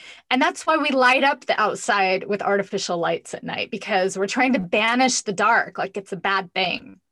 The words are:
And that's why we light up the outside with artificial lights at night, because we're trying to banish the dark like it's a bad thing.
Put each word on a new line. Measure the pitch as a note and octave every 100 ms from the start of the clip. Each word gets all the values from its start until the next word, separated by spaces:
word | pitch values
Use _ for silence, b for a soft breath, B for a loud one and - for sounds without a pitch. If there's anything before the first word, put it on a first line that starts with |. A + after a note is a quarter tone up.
| B B -
And | B3+
that's | D#4+ - -
why | D#4
we | D4
light | C4+ B3+ C4
up | C4+ C#4 -
the | -
outside | G#3 - - G3+ F#3+ F#3 -
with | G3+
artificial | - G3+ F#3+ G3 - F3
lights | E3 E3+ -
at | F3
night, | E3 - G#3
because | G#3 - G3+ F#3 F#3
we're | G3
trying | - C4
to | A#3+
banish | F3 G#3+ A3+ B3 C4 -
the | -
dark | G3 G#3+ A3 D#3+ -
like | F#3 G3+
it's | G3
a | F3+
bad | G3 G3 F3+
thing. | F#3 F#3 - - F#3+ _